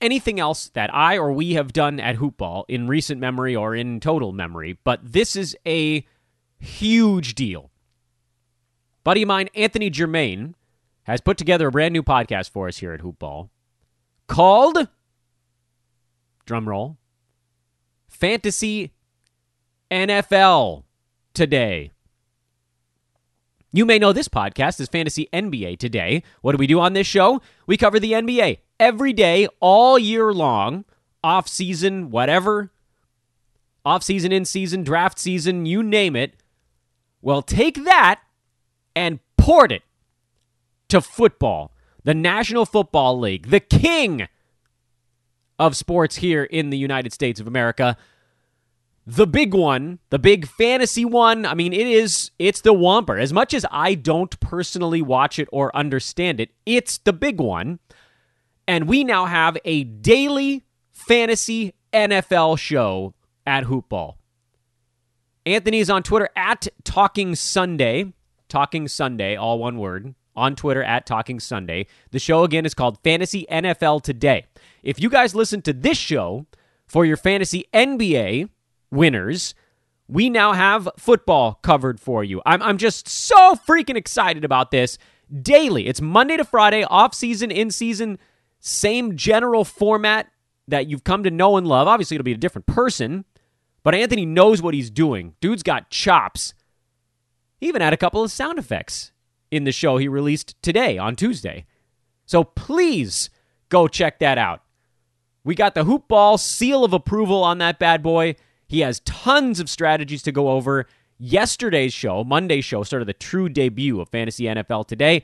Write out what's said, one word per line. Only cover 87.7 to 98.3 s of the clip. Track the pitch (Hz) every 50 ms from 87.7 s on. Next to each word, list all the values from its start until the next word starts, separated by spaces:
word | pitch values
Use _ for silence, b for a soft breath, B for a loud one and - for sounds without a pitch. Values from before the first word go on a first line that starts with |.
| 180 - 233 226 226 190 226 220 190 - _ _ _ _ _ _ _ _
same | - - - - - 208 226 247 247 220 180
general | 143 - 160 214 220 240 247 233 226 196
format | - - - 208 208 214 208 214 214 214 220 - - _ _ _ _ _ _ _
that | - 147 143 135 151
you've | 147 131 -
come | 180 185 202 202
to | 185
know | 165 165 185 196 202
and | 190 180 165
love. | 135 127 139
Obviously, | 185 226 220 180 - 160
it'll | 147 123
be | 127 117
a |
different | 110 165 180 - 98 -
person, | - - 233 247 254 - - - 117 165 190 190 _ _ _ _ _ _ _ _ _ _ _ -
but | 151 165
Anthony | 196 233 - 247 214 175
knows | 160 160 180 190 214 220 175
what | 165 170 151
he's | 143 123 113
doing. | 104 139 160 151 120 95 85 85 78 _
Dude's | - 190 240 185 -
got | 185 147 120 - _
chops. | - - - 196 175 151 101 90 - - - - - _ _ _ _ _ _ _ _ _ _ _ _ _ _ _ _ _ _ _ _ _
He | 262 339
even | 320 214 165
had | 151 160
a | -
couple | 180 175 - 214 226
of | 214